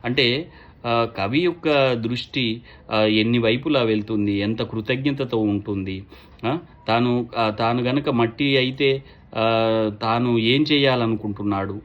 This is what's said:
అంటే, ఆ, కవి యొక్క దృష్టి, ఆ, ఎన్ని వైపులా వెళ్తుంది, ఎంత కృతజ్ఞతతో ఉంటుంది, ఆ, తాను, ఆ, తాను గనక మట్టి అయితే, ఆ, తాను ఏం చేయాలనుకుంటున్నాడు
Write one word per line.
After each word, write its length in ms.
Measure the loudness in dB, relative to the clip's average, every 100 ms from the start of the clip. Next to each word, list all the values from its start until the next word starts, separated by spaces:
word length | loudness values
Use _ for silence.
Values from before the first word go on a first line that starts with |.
| -2
అంటే, 460 | 0 2 0 -6 -16 -20 -10 -2
ఆ, 200 | 0 0 -2
కవి 220 | -2 0
యొక్క 540 | 0 -2 0 2 2
దృష్టి, 680 | 0 -2 -4 -4 -4 -4 -4 -10 -20 -4
ఆ, 100 | 2
ఎన్ని 360 | 4 4 2 2
వైపులా 440 | 2 0 0 0
వెళ్తుంది, 520 | 2 0 -2 -2 0
ఎంత 280 | 0 -2 -4
కృతజ్ఞతతో 760 | -4 -6 -4 -2 -2 -2 -2 0
ఉంటుంది, 640 | 0 0 -2 -6 -6 -8 -12 -20 -20 -8 -4
ఆ, 120 | -4 -8 -12 -2
తాను, 400 | 2 2 0 -2 -2
ఆ, 120 | -2
తాను 340 | 0 0 0
గనక 260 | 0 0 0
మట్టి 480 | 2 0 0 0 2
అయితే, 460 | 0 0 0 0 -4 -20 -8 0
ఆ, 560 | 2 4 2 2 0 -2
తాను 380 | -2 0 2 2
ఏం 260 | 2 2 2
చేయాలనుకుంటున్నాడు 1080 | 4 4 2 0 -2 -4 -4 -2 -2 -4 -8